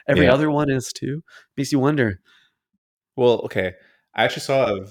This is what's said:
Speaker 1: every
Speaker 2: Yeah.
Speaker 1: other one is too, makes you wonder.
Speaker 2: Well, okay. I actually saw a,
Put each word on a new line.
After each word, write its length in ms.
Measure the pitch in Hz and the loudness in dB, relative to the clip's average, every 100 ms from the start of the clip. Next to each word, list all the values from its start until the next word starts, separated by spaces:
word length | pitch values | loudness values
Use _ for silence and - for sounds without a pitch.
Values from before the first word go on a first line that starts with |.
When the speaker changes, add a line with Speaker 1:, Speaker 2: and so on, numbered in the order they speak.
| - | 0
Speaker 1:
every 160 | 180 - | 4 4
Speaker 2:
Yeah. 60 | |
Speaker 1:
other 160 | 135 151 | 4 2
one 200 | 147 147 | 0 0
is 220 | 135 113 | -2 -4
too, 300 | - 135 147 - - _ - | -10 -8 -8 -12 -20 _ -10
makes 140 | 139 | -2
you 80 | 143 | 0
wonder. 420 | 135 151 117 92 _ _ _ _ _ _ _ _ _ - | 2 2 0 -2 _ _ _ _ _ _ _ _ _ 0
Speaker 2:
Well, 240 | 123 110 | 2 2
okay. 280 | - 107 92 - _ _ _ | -2 -4 -4 -8 _ _ _
I 100 | - | -2
actually 180 | 120 - | -2 -2
saw 320 | - 135 117 | -2 0 0
a, 60 | 101 98 | -2 -8